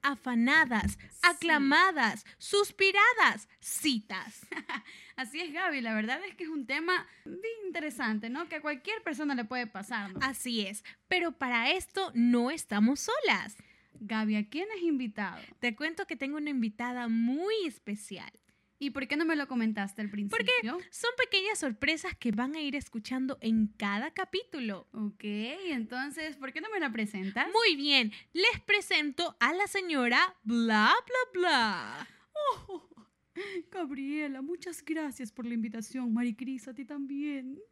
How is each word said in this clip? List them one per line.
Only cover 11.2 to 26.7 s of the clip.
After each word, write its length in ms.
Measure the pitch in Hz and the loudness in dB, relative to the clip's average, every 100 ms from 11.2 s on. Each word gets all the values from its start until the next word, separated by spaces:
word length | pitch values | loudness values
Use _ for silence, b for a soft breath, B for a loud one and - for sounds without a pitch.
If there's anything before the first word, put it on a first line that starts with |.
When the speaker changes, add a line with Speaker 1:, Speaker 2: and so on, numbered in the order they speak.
| 339 | 0
Speaker 1:
para 400 | - 262 240 240 | -2 0 2 2
esto 400 | 370 - - 381 233 | 0 0 -4 -2 4
no 340 | 240 240 247 | 6 6 4
estamos 480 | 311 - 208 220 285 | -2 -2 4 4 4
solas. 580 | - 523 480 208 208 - b b b - | 0 0 2 2 0 -12 b b b -16
Speaker 2:
Gaby, 340 | 208 220 214 | -6 -2 2
¿a 140 | 214 208 | 0 0
quién 180 | 294 403 427 | -4 -6 -2
has 60 | |
invitado? 580 | 339 277 247 208 196 175 - - | 0 0 -2 -4 -6 -6 -14 -6
Speaker 1:
Te 160 | 240 220 | -6 -2
cuento 280 | 311 330 392 | -4 -4 -6
que 80 | 277 | -4
tengo 200 | 277 302 | -4 -4
una 140 | 294 | -2
invitada 560 | 277 226 214 240 247 240 | 0 -2 -2 -6 -4 -2
muy 480 | 226 233 277 381 440 | 2 2 0 0 -2
especial. 680 | 339 - - 208 - 185 - _ _ _ _ _ | -2 -6 -10 -10 -8 -14 -14 _ _ _ _ _
Speaker 2:
¿Y 100 | 277 | -6
por 160 | 254 269 | -4 -2
qué 100 | 294 | 0
no 80 | |
me 120 | 320 311 | 2 0
lo 100 | 277 | 0
comentaste 560 | 254 220 214 196 - | 0 0 0 -4 -4
al 80 | 208 | -6
Speaker 1:
Porque 160 | 208 202 | -4 -2
Speaker 2:
principio? 520 | 453 480 494 226 339 - | 0 2 2 2 -6 -8
Speaker 1:
son 200 | - 480 494 | -4 -4 0
pequeñas 440 | 480 392 381 415 | 2 2 2 0
sorpresas 560 | 285 214 285 311 370 - | -2 0 0 0 -2 -4
que 160 | 240 | -2
van 240 | 208 254 311 | 0 -2 -2
a 40 | |
ir 140 | 294 | -4
escuchando 640 | 277 - 233 208 262 262 269 | -4 -6 -10 -6 -4 -2 -2
en 280 | 226 226 214 | 2 4 2
cada 420 | - 202 202 285 | 0 -4 -2 -4
capítulo. 760 | 339 370 359 494 311 233 190 - | -6 -4 -4 -4 -6 -4 -6 -10
Speaker 2:
Ok, 300 | - 208 202 | -6 -6 -6
entonces, 1120 | 208 208 226 330 370 269 220 247 277 302 311 294 | -6 -4 -4 -6 -4 -4 -4 -6 -6 -6 -8 -8
¿por 160 | 269 | -8
qué 80 | 294 | -8
no 80 | 403 | -4